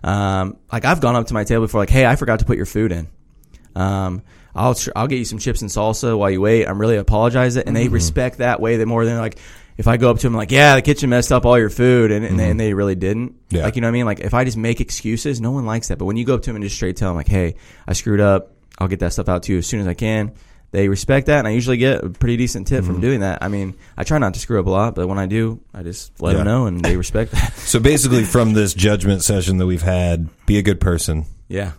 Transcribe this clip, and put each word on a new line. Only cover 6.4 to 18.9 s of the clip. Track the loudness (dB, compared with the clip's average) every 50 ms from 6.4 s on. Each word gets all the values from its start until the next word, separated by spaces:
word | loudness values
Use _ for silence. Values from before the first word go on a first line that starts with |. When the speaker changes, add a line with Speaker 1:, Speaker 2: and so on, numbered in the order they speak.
Speaker 1:
wait. | 2 4 4 4 2
I'm | 0 -2 -2
really | 0 2 2
apologize | 2 2 2 2 4 4 2 2 2 2 2 0
it." | -2 -2
And | -2 0
they | 0 0
Speaker 2:
Mm-hmm. | 0 0
Speaker 1:
respect | 0 0 0 0 -2 -2 -2 -4 -2
that | -2 -2 -2 0
way | 0 0 0
that | 0 0
more | 0 0 0 0
than, | 0 0
like, | -2 -4 -6 -8 -12 -20 -20 -20 -20 -20 _ -10
if | 0 2
I | 2 4
go | 4 4 4
up | 4 4
to | 0
'em | 0 0
like, | -2 -2 0
"Yeah, | 4 6 6 8 6
the | 6
kitchen | 4 2 0 0 2 2
messed | 2 2 2 2
up | 2 2 4
all | 6 4
your | 4 4 2
food," | 0 2 4 4 6 6 4 4
and, | 2 0 -2
and, | 0 0
they, | 0 2
Speaker 2:
Mm-hmm. | 2
Speaker 1:
and | 0 0
they | 0 -2 0
really | 0 0 -2 -2
didn't. | -2 -2 -2 -2 -2 -4 -8 -10 -16 _ _
Speaker 2:
Yeah. | -4 -2 -2
Speaker 1:
Like, | -2 -2
you | -2
know | -2
what | 0
I | 0
mean? | 0 0
Like, | -2 -4 -4
if | -4 0 2
I | 2 2
just | 0 -2
make | -4 -2 -2 -2 -2
excuses, | -4 -6 -6 -8 -6 -4 -6 -4 -4 -4 -4 -4
no | -4 -4
one | -2 -2 -4
likes | -4 -4 -4 -4
that. | -6 -6
But | -4 -4
when | -4 -2
you | -2 0
go | 0 0
up | -2 -2
to | -6
'em | -6
and | -6 -8
just | -8 -6
straight | -4 -4 -6 -4
tell | -4 -4 -4
'em, | -4
like, | -2 -2 0
"Hey, | 0 2 0 -2 -4 -8 -16 -20 -20 -18 -8
I | -6 -6
screwed | -4 -2 0 2 4
up. | 4 4 4 4 2 -4 _ _ _ _ _
I'll | -4 -4
get | -4